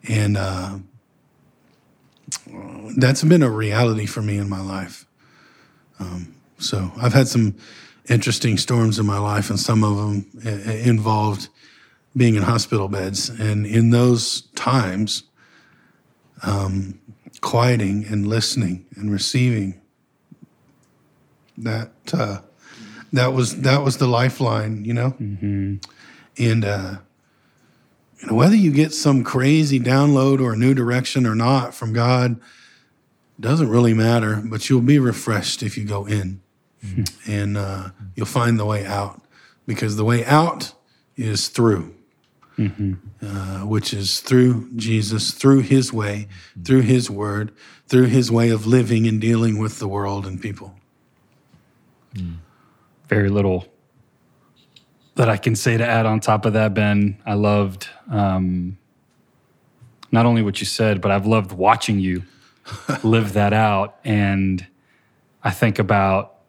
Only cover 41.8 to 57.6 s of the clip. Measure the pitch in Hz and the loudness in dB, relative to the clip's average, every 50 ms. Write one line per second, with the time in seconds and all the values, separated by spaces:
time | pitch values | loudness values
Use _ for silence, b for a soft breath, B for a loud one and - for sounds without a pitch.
41.8 | 80 80 - _ _ _ _ _ _ _ _ _ _ _ _ - 110 98 - - | -2 -10 -16 _ _ _ _ _ _ _ _ _ _ _ _ -4 -4 -4 -2 -4
42.8 | 104 95 92 92 - 101 - _ - 101 98 98 95 95 95 95 98 104 110 104 | -4 -4 -4 -6 -10 -20 -20 _ -14 -10 -10 -10 -10 -10 -10 -10 -6 -2 -2 -2
43.8 | - - - 101 98 95 - - - - 127 127 123 127 123 113 - - - 113 | -2 -4 -6 -6 -4 -4 -4 -6 -2 2 4 6 6 6 4 0 -4 -8 -10 -6
44.8 | 110 110 110 107 104 101 113 104 - - - - - 135 139 135 127 92 135 135 | -2 0 0 0 0 0 -2 -2 -4 -4 -6 2 4 6 6 6 4 4 2 2
45.8 | 127 - - 113 104 101 101 104 104 101 95 90 B B B 98 87 127 131 131 | 2 0 -4 -4 -4 -4 -6 -8 -10 -12 -16 -20 B B B -14 -2 2 4 4
46.8 | 123 110 127 123 117 - 98 101 104 104 101 104 107 110 B B B B B B | 4 4 4 2 2 -2 -6 -6 -6 -4 -4 -6 -6 -8 B B B B B B
47.8 | B _ - 127 127 120 110 131 123 113 117 117 117 117 113 107 107 110 123 127 | B _ 4 4 6 6 4 2 2 2 2 2 2 2 2 0 2 2 2 2
48.8 | 120 107 117 113 113 113 107 110 110 113 117 113 117 113 107 104 107 104 - - | 4 2 2 2 2 2 0 0 0 2 2 2 2 0 0 -2 -4 -6 -6 -8
49.8 | 110 98 98 101 101 98 98 98 95 95 92 90 - 107 98 - - 95 92 _ | -8 -6 -4 -4 -4 -4 -6 -6 -8 -8 -10 -10 -10 -10 -12 -12 -16 -20 -20 _
50.8 | _ _ _ _ _ _ _ _ _ _ _ _ _ _ _ _ _ _ _ _ | _ _ _ _ _ _ _ _ _ _ _ _ _ _ _ _ _ _ _ _
51.8 | _ _ _ _ _ _ - 101 92 87 85 82 b b b b b b b b | _ _ _ _ _ _ -12 -10 -10 -10 -12 -14 b b b b b b b b
52.8 | b b b _ _ - 104 107 101 98 101 104 101 98 92 90 92 _ _ _ | b b b _ _ -2 0 2 2 2 2 2 2 0 0 -2 -6 _ _ _
53.8 | _ _ _ _ _ _ _ _ _ _ _ _ _ _ _ _ _ _ _ - | _ _ _ _ _ _ _ _ _ _ _ _ _ _ _ _ _ _ _ -20
54.8 | _ _ _ _ _ _ _ - 127 113 107 101 - 123 113 104 - 127 117 113 | _ _ _ _ _ _ _ 0 2 2 2 0 0 -2 -2 0 0 0 2 2
55.8 | 117 117 113 113 113 110 110 107 - - 110 104 - 113 104 110 110 107 95 110 | 0 2 2 2 2 2 0 0 2 2 0 2 2 0 2 2 2 2 0 0
56.8 | 104 104 104 101 104 101 98 - _ 110 104 101 104 104 104 104 | 2 2 2 2 2 0 -2 -4 _ -4 -2 0 2 2 2 2